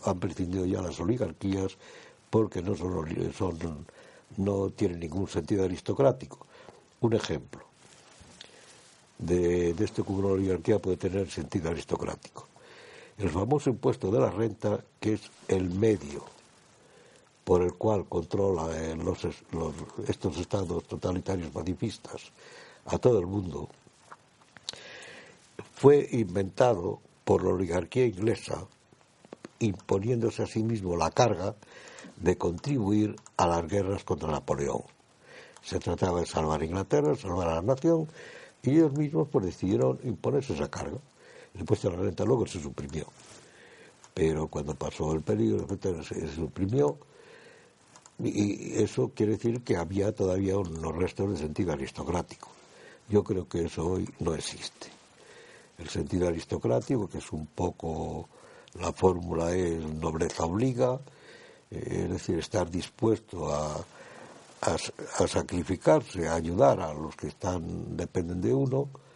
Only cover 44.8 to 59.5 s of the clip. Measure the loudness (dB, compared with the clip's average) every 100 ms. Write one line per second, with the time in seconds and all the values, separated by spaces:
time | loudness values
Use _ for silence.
44.8 | -6 -2 -2 0 0 2 2 2 -2 -4
45.8 | -2 -4 -6 -6 -6 -6 -6 -2 0 2
46.8 | 2 0 -10 -20 -20 -20 -20 -20 -20 _
47.8 | -20 -20 -20 -6 -4 0 0 0 -4 0
48.8 | 0 2 -2 2 2 2 0 -2 0 0
49.8 | 0 0 0 2 2 2 2 0 -2 -4
50.8 | -6 -2 -2 0 -2 -2 -4 -2 -2 -2
51.8 | -4 -8 -4 -4 -4 -12 -20 -20 -20 -20
52.8 | -20 -20 2 2 4 -2 -2 -2 -2 -2
53.8 | 0 0 -2 -4 -2 -2 -4 -10 -14 -14
54.8 | -20 -20 -20 -20 -20 -20 -20 -20 -20 -14
55.8 | -8 -4 -2 2 2 0 -4 -2 2 0
56.8 | 2 0 0 -6 -8 -8 -8 -4 -4 -2
57.8 | -6 -4 -6 -8 -10 -16 -20 -20 -20 -6
58.8 | -6 4 4 4 0 0 2